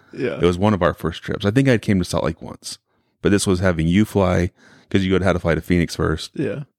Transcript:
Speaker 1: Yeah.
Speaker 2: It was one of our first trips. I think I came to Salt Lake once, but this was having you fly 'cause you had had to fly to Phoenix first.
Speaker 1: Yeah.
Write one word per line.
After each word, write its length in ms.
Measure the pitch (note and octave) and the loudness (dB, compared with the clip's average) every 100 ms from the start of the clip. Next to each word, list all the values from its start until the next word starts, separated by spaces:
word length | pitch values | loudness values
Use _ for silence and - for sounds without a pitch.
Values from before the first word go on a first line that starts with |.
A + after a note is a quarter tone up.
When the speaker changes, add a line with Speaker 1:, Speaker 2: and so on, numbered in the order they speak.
| _ | _
Speaker 1:
Yeah. 240 | - B2+ - | -8 -6 0
Speaker 2:
It 40 | E2+ | 0
was 120 | F2+ | 2
one 160 | G#2+ | 0
of 80 | F#2+ | 2
our 120 | E2 | 0
first 280 | - E2 - | 0 -6 -6
trips. 220 | - - G2 | -8 -4 0
I 60 | |
think 160 | B2 C3+ | 2 2
I 100 | A2+ | 2
came 220 | - F#2+ | 2 0
to 60 | F2 | 0
Salt 180 | A2+ | -2
Lake 180 | D#2+ - | -4 -6
once, 360 | - - - - _ _ _ _ | -14 -16 -16 -18 _ _ _ _
but 80 | F2 | 2
this 160 | G2+ G2+ | 2 2
was 120 | F2+ | 0
having 280 | F#2+ D#2+ D#2+ | 0 0 2
you 180 | F#2+ G#2+ | 2 2
fly 460 | G2+ F2+ F2+ F2 _ _ - - | 2 2 0 -2 _ _ -20 -4
'cause 140 | G2+ | -2
you 100 | F#2 | 2
had 80 | F#2 | 0
had 120 | F#2+ | 2
to 60 | E2+ | 0
fly 140 | E2+ D#2+ | 0 -2
to 60 | |
Phoenix 340 | - F2 D#2 - | 0 0 0 -2
first. 360 | E2+ D#2+ - | -2 -2 -6
Speaker 1:
Yeah. 300 | E3+ A2+ B2 C#3+ | -6 -6 -6 -12